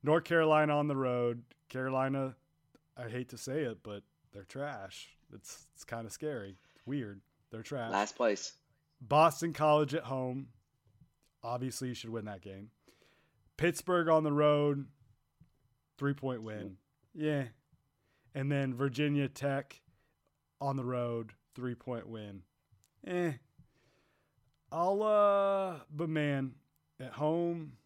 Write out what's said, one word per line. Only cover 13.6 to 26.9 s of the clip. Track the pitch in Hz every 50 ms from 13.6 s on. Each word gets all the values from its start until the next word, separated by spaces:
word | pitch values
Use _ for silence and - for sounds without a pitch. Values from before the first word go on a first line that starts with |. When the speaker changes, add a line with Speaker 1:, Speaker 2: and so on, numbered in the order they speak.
| 151 175 170 - - - 180 175 165 160
Speaker 1:
on | 160 156 156
the | 151
road. | 143 147 151 147 147 147 143 147 143 139 139 - _ _ _ _ _ _ _ _ _ _ - _ _ _ _ _ _ _ _ _ _
Three-point | - 139 143 139 143 - 135 127 113 110
win. | 110 107 107 104 101 92 95 _ _ _ _ _ _ _
Speaker 2:
Yep. | 170 151
Speaker 1:
Yeah. | 151 151 143 135 117 - _ _ _ _ _ _ _ _ _ _ _ _ _ _ _ _
And | 139 135 139
then | 143 139 139 131 127
Virginia | 120 135 139 123 139 151 147 147 143 139
Tech | 131 139 - 135 143 135 139 135 _ - - _ _ _ _ _ _ _ _ _ _ _ _ _ _ _ _
on | 139 139 135
the | 135 123
road. | 123 127 123 120 120 117 117 113 110 - _ _ _ _
Three-point | - 123 127 120 120 - 131 123 117 -
win. | - 113 110 107 104 101 95 90 _ _ _ _ _ _ _ _ _ _ _ -
Eh. | - 175 180 175 165 143 - _ _ _ - - _ _ _ _ _ _ _ _ _ _ _ _ _ _ _ _ _ _ _ _ _
I'll, | - 160 175 185 196 202
uh, | 214 214 214 208 208 202 202 202 196 196 196 196 190 185 170 147 - _
but | 151 147 175 160
man, | 160 156 151 147 143 139 135 131 117 - _ _ _ _ _ _